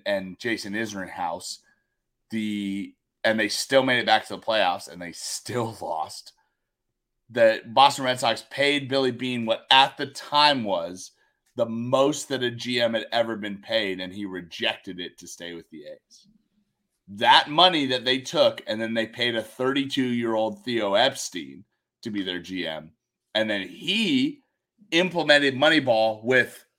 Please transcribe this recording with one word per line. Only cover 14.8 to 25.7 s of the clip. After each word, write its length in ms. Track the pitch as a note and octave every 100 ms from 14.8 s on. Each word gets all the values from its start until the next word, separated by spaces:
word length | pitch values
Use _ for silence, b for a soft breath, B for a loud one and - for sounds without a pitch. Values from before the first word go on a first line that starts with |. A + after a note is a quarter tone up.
| - F2+
it 180 | E2+ -
to 80 | F2+
stay 260 | - F2
with 160 | E2+ -
the 140 | D#2+ D2+
A's. 420 | D2+ _ - _ _ _ _ _ _ _ _ -
That 400 | G2+ A#2 D3 D3
money 360 | D3+ F3+ D#3+ C3+
that 180 | B2+ A#2+
they 140 | C3
took, 420 | B2+ D#3+ B2 A2 -
and 140 | A2
then 120 | A2+
they 120 | A2+ A2
paid 280 | - A#2+ A2+
a 60 |
thirty-two-year-old 1200 | G#2+ - C3 C3+ C#3 C#3 B2+ A#2+ A#2 A2 A2 G2+
Theo 300 | B2 A#2 G2+
Epstein 680 | G2 C3 C3 - F2+ C2+ C#2+ - _ _ _
to 80 | A#2+
be 140 | G#2
their 160 | F#2 F2+
G 280 | F2 F#2 D#2+
M. 240 | D#2 D#2+ _ _ _ _ A2
And 140 | A2
then 180 | G#2 F#2
he 720 | - D#3 G#3 G#3 C3 C#3+ - _ _ _ _ -
implemented 640 | E3 F3+ E3+ D3+ D3 C#3 B2+
Moneyball 680 | D3+